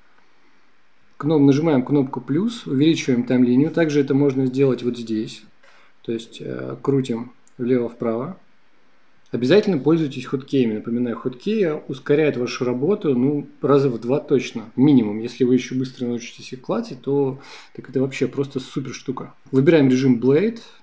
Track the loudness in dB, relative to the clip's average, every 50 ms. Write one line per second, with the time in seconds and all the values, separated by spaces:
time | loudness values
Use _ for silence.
0 | -20 -20 -20 -20 -20 -20 -20 _ -20 -20 _ _ _ -20 -20 -20 -20 _ -20 -20
1 | _ -20 _ -6 -2 0 2 4 6 6 6 4 4 2 2 2 0 0 0 0
2 | 0 0 -4 -10 -6 -4 -2 -2 -2 -4 -6 -8 -8 -4 0 2 2 2 2 0
3 | 0 0 0 0 0 2 2 4 4 4 4 4 2 2 2 0 0 2 2 0
4 | 2 2 2 2 2 2 2 0 -2 0 2 2 2 2 2 0 -2 -4 -4 -6
5 | -6 -4 -4 -4 -4 -6 -10 -16 -20 -20 -20 -20 -20 -20 _ -20 -20 -20 _ _
6 | -10 -8 -8 -8 -8 -12 -16 -14 -12 -10 -10 -8 -8 -10 -10 -6 -2 0 0 0
7 | 0 -2 -4 -6 -6 -12 -16 -20 -20 -20 -10 -6 -2 0 0 0 0 -4 -6 -6
8 | -4 -4 -4 -4 -6 -8 -12 -16 -20 -20 -20 -20 -20 -20 -20 -20 -20 -20 -20 -20
9 | -20 -20 -20 -20 -16 -8 -6 -2 2 4 4 4 4 2 0 0 2 2 2 2
10 | 0 -4 -6 -10 -10 -6 -8 -8 -6 -2 0 0 2 2 0 -4 -6 -4 -4 -4
11 | -2 -4 -6 -6 -8 -8 -8 -6 -6 -4 -2 0 0 -2 -2 -6 -8 -12 -12 -10
12 | -2 0 2 2 2 0 0 -2 -4 -4 -4 -4 -4 -2 -2 -2 0 -2 -2 0
13 | 0 0 0 2 2 0 0 -2 -6 -8 -12 -4 0 2 4 4 4 2 -2 -2
14 | -4 -2 -2 -2 -2 0 -2 -2 -2 -4 -10 -12 -12 -8 0 4 4 6 6 6
15 | 4 2 -4 -6 -8 -8 -2 -2 0 2 2 0 0 -2 -6 -6 -6 -6 -8 -8
16 | -8 -6 -6 -8 -8 -12 -18 -18 -18 -16 -16 -14 -8 -6 -6 -6 -6 -8 -12 -12
17 | -6 -4 -2 0 0 -2 -4 -8 -14 -20 -20 -20 -20 -20 -18 -18 -14 -6 -2 -2
18 | -2 -2 -2 -4 -4 -4 -2 -4 -6 -4 -6 -10 -10 -8 -8 -8 -8 -8 -12 -14
19 | -10 -10 -10 -10 -10 -16 -18 -20 -10 -2 0 2 4 6 6 6 6 6 4 4
20 | 4 4 2 4 4 4 4 4 2 0 -4 -6 -14 -20 -14 -6